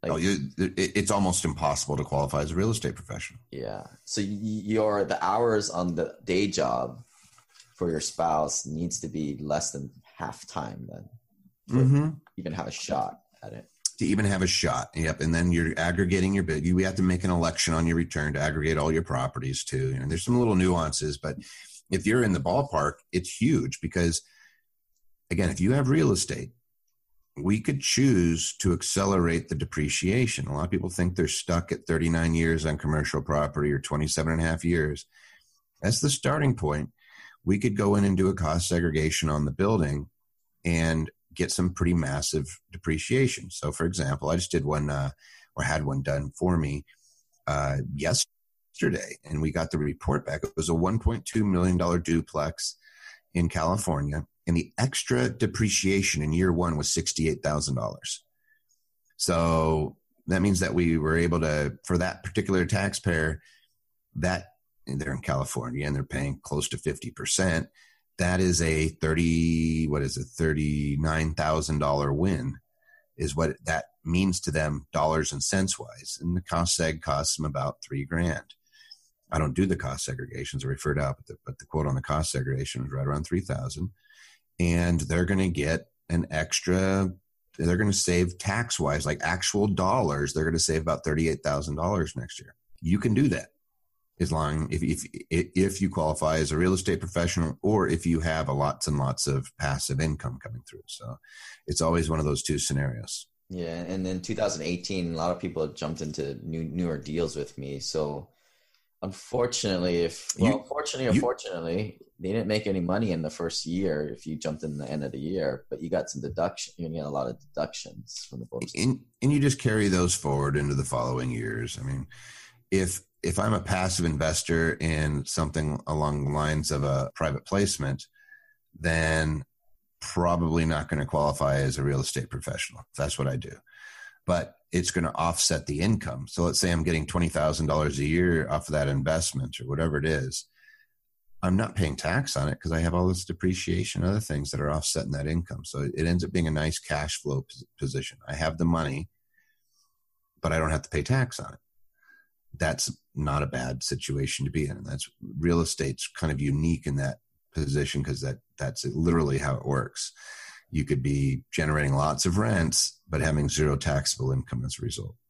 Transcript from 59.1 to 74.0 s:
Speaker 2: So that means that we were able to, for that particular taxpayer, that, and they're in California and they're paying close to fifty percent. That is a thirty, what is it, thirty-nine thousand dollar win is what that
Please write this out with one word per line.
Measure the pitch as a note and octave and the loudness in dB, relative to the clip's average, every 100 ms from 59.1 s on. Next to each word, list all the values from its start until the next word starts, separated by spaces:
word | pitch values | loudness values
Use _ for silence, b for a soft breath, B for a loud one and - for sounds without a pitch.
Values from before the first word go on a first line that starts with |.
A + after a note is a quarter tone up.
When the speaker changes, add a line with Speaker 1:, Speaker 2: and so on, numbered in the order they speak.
| _ | _
Speaker 2:
So | - E2+ E2+ E2 D#2+ D#2+ D2 - _ _ - | 0 2 4 4 4 2 0 -6 _ _ -2
that | F#2 | 2
means | G2+ F2+ | 4 4
that | F#2+ | 2
we | E2+ E2+ E2 | 2 4 4
were | D#2 E2 | 2 2
able | E2+ E2+ | 4 2
to, | D#2+ D2+ D2 - - | 2 0 0 -4 -2
for | F2+ | 0
that | F2+ - | 0 -4
particular | - - G2 F#2+ F2 | -6 -4 0 2 2
taxpayer, | G2 G2 - - E2 D#2 D2+ b b b b _ _ _ - | 2 0 -2 0 2 0 -2 b b b b _ _ _ -4
that, | F2 F2+ - _ _ _ - | -2 -2 -6 _ _ _ -6
and | C#2+ | -4
they're | D2 | -4
in | C2 | -4
California | - C#2 C2 B1 A#1+ B1+ D2 | -2 -2 -2 -4 -6 -4 -2
and | C#2 | -2
they're | |
paying | C2+ C2+ C#2 C2 | -2 -4 -4 -6
close | - D2 C#2+ | -4 -4 -4
to | - | -4
fifty | - C#2+ - | -6 -6 -10
percent. | - - - F#2+ D#2+ - b b b b - | -10 -4 2 2 2 -2 b b b b -2
That | F2+ F#2 | 0 4
is | F#2 E2 | 4 4
a | D#2+ D#2 D#2+ | 2 2 0
thirty, | - D#2 D#2+ E2+ E2 E2 E2 D#2+ D#2+ D#2 | 0 0 2 4 4 4 4 2 2 2
what | D2 | 0
is | C2+ C2 | -2 -4
it, | C2 | -10
thirty-nine | - D#2+ D#2 D2+ D2 D2 C#2+ D#2 D#2+ D#2+ | 0 2 2 0 0 0 0 0 2 0
thousand | D#2 D#2 D#2 D2 D2+ | 0 2 2 0 0
dollar | C#2+ C#2+ C#2+ | 2 2 0
win | C#2+ F#2 E2 C3+ - _ b b b b - | 2 2 0 -2 -8 _ b b b b -6
is | - C#2 | -4 0
what | D#2+ - - | 0 0 -2
that | D#2 - _ | -4 -4 _